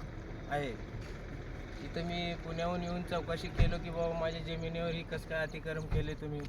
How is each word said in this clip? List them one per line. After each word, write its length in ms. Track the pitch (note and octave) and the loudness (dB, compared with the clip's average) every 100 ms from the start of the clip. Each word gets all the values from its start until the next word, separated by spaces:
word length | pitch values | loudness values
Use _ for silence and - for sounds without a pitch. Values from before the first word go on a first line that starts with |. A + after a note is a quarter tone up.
| - - - - - | -6 -6 -6 -6 -2
आहे. 200 | C#3+ C#3 A2 G#2 - - - - - - - - - | 0 0 -2 -6 -6 -6 -8 -8 -6 -6 -6 -8 -6
इथं 200 | C#3+ E3+ | -6 -4
मी 300 | E3+ F3 F3 | -2 0 0
पुण्याहून 480 | E3+ E3 E3 E3+ F3+ | -2 -4 0 2 2
येऊन 200 | E3+ F3 | 0 -2
चौकशी 460 | F3 F3 D#3+ E3 F3 | 0 0 0 0 2
केलो 280 | - - E3+ | 8 8 8
की, 120 | E3 | 0
"बाबा, 300 | E3 E3 E3 | 0 2 2
माझ्या 200 | E3 E3 | 0 0
जमिनीवर 500 | D#3+ E3 E3 E3 E3+ | -2 -2 0 0 0
ही 120 | E3 | 0
कसं 260 | D#3+ D#3+ - | -2 -4 -2
काय 100 | D#3+ | 0
अतिक्रम 460 | D#3 D#3 D#3 D#3 | 0 -2 -2 -2
केले 300 | D#3 D#3 D3+ | 2 2 2
तुम्ही 260 | D3+ D3+ D3 | 0 -2 -4